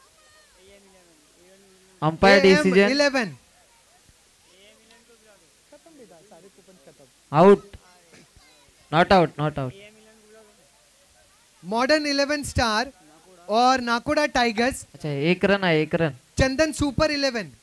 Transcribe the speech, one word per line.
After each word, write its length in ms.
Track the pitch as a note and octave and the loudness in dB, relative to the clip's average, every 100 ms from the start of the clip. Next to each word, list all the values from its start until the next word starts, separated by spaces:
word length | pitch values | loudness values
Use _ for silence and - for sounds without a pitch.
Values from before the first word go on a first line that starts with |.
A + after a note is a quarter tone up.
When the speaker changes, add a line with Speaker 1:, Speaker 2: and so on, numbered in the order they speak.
| C#5 D#5 D5+ D#5 _ F3+ F#3 G3+ G3 F#3+ F3 D#3 _ _ F3+ F#3+ G3 _ _ _ | _ _ _ _ _ _ -20 -20 _ _ _ _ _ _ _ -20 _ _ _ _
Speaker 1:
अंपायर 440 | D3+ E3 F#3+ G3+ F#3+ | -8 0 4 6 6
Speaker 2:
एएम 100 | F#3+ | 4
Speaker 1:
decision। 340 | G3 F#3 G3+ | 4 2 2
Speaker 2:
eleven। 460 | C#4+ C#4+ C4 G3+ C3 _ _ _ _ _ _ _ _ _ _ _ F#3 G#3 A3 A3 A3+ A#3 A3+ A3 G3 D#3+ _ _ D4 E4+ D4+ G#3 E3+ G#3 E3+ F#3+ - F#3 F#3 - - C3+ _ _ | 2 0 -2 -6 -10 _ _ _ _ _ _ _ _ _ _ _ -20 -20 _ _ _ _ _ _ _ _ _ _ -20 -20 -20 -20 -20 _ -20 -20 -20 -20 -20 -20 -20 -20 _ _
Speaker 1:
Out, 440 | D3 F#3+ G3+ - - _ _ _ - _ _ _ _ _ _ _ | 4 6 6 2 -20 _ _ _ -20 _ _ _ _ _ _ _
not 200 | D#3 F3+ | -2 2
out, 180 | G3 D#3 - | 2 2 -2
not 200 | D3+ D3 | -8 -6
out। 140 | C3 - G#3 - - _ G#3+ A3 G#3+ G#3+ _ _ _ _ _ _ _ _ _ _ | -10 -12 -20 -20 -20 _ _ -20 -20 _ _ _ _ _ _ _ _ _ _ _
Speaker 2:
Modern 440 | E3 A3+ B3+ D#4 D4 | -8 -4 0 0 0
eleven 360 | C#4 C#4 D4 | -4 -4 -6
star 480 | C#4 - A#3 G#3+ C4+ - - - - - F3 | -6 -4 -2 -2 -6 -12 -20 -20 -20 -20 -4
और 320 | G#3+ B3 C4 | 0 2 0
नाकोडा 460 | A#3+ A#3 C#4 D4+ D4 | -2 -4 -2 -2 -2
टाइगर्स। 600 | B3+ A#3+ G#3+ A#3+ - - | -2 -2 -2 -4 -4 -14
Speaker 1:
अच्छा, 140 | - D#3 | -14 -8
एक 360 | C#3+ D#3 F3+ | -4 -2 0
रन 200 | F#3+ G3 | 0 0
है, 160 | F#3 D#3 | 0 0
एक 140 | D#3 | -2
रन। 200 | E3 D#3+ C3 _ - | -2 -4 -6 _ -4
Speaker 2:
चंदन 340 | C4+ C4+ D#4 | -2 0 -2
सुपर 380 | - D4 A#3 D#4 | -2 -6 -2 -2
इलेवन। 400 | D4 C4+ A#3 D#3+ A#2 | -2 -6 -6 -12 -18